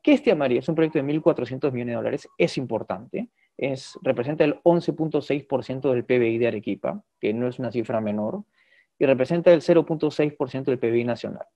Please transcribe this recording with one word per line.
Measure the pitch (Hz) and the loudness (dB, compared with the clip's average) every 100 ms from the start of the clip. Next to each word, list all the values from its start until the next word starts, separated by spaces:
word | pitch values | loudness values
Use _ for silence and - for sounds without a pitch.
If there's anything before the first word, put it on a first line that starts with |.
¿Qué | - | 4
es | 277 | 4
Tía | 247 165 | 4 2
María? | 139 123 | 2 2
Es | 151 | 0
un | 160 | 0
proyecto | 160 156 | 2 0
de | |
mil | 139 156 | 0 2
cuatrocientos | 160 147 123 131 147 | 2 0 -4 -4 -4
millones | 123 120 | -2 -4
de | 117 | -4
dólares, | 113 139 - - | -4 -6 -10 -2
es | - - | -2 -2
importante, | 123 110 - 95 123 - 240 _ _ - | -4 -6 -6 -10 -8 -10 -10 _ _ -8
es, | 135 131 - - | -6 -6 -10 -6
representa | 131 127 120 151 | -4 -2 -4 0
el | 151 - | 0 4
once | 170 170 170 | 2 2 0
punto | 147 156 151 | -4 -2 -2
seis | - 151 | -2 -6
por | - 131 | -2 -6
ciento | - 131 135 | -4 -4 0
del | 123 113 | -2 2
P | 127 | 2
B | 117 | 2
I | 113 | 2
de | 117 | 0
Arequipa, | 107 - 98 65 - _ _ | -2 -6 -4 -4 -6 _ _
que | 104 | -4
no | 113 123 | -2 -4
es | 123 | -4
una | 120 | -6
cifra | 117 113 117 | -4 -4 -4
menor, | 107 104 107 202 - _ _ _ _ _ | -2 -4 -4 -6 -12 _ _ _ _ _
y | 143 | 2
representa | 131 131 170 170 | 2 2 4 6
el | 170 | 6
cero | - 170 156 | 6 4 4
punto | 160 151 | -2 -2
seis | - 151 | 0 -2
por | 147 131 | -2 -6
ciento | 131 135 | -4 -2
del | 127 | 0
P | 117 | 2
B | 120 | 0
I | |
nacional. | 120 117 - - - | 0 -4 -8 -10 -16